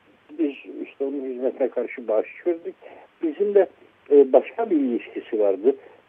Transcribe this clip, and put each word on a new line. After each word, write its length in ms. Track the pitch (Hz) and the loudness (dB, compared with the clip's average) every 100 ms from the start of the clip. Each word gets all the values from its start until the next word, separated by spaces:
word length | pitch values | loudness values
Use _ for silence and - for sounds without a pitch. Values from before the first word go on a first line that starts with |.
| _ _ - - | _ _ -12 -4
biz 140 | 151 135 - 151 | -4 -4 -14 -14
işte 200 | - - | -12 -8
onun 200 | 139 143 | -6 -6
hizmetine 440 | 131 123 131 - 123 | -8 -6 -6 -2 -4
karşı 400 | - 110 - 113 | -4 -8 -8 -4
bağış 200 | 107 - - | -2 -2 -6
gördük. 300 | - 165 190 - - - - _ | -6 -4 -6 -14 -18 -20 -20 _
Bizimle, 440 | 165 143 208 202 180 - _ _ - | -6 -2 2 2 2 -2 _ _ 4
e, 220 | 143 135 | 6 8
başka 380 | 131 - - 226 | 6 2 -4 -2
bir 60 | 165 | 0
ilişkisi 640 | 135 117 - - - 110 | 0 -2 -6 -14 -6 0
vardı. 360 | 104 95 95 135 - - | 0 2 0 0 -4 -20